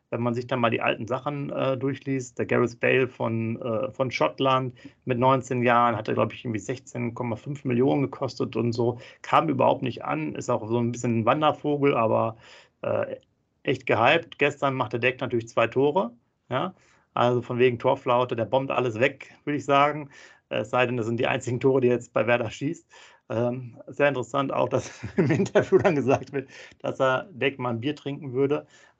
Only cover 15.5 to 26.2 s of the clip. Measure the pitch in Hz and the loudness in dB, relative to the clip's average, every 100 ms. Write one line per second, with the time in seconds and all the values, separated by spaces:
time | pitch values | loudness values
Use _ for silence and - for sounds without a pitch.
15.5 | - 113 127 143 165 233 - _ _ _ | 0 2 2 2 0 -4 -8 _ _ _
16.5 | 127 180 - _ _ _ - 120 123 117 | -4 -4 -8 _ _ _ 0 2 2 -2
17.5 | 123 127 120 127 139 131 123 123 113 101 | 2 4 4 0 0 2 2 2 -2 0
18.5 | 131 135 - 127 107 143 - - - - | 0 0 0 -2 0 0 0 -14 -12 -6
19.5 | 147 120 139 147 147 139 - - _ _ | -6 2 4 4 0 -10 -18 -20 _ _
20.5 | 127 110 123 123 123 110 117 135 131 120 | -6 -2 0 0 0 -2 -2 0 -2 -4
21.5 | 120 139 135 123 120 - 127 113 120 113 | 0 2 4 4 2 0 -2 2 0 0
22.5 | - 139 170 _ - - _ - 113 120 | -6 -6 -6 _ -20 -20 _ -6 -2 -2
23.5 | 123 123 - - 135 143 127 117 139 139 | -4 -10 -16 -14 0 0 2 -2 -2 -2
24.5 | - 131 143 - - - - 147 160 196 | 0 0 0 -4 -12 -4 0 2 2 2
25.5 | 202 - 190 202 147 120 135 | 2 4 4 4 2 2 0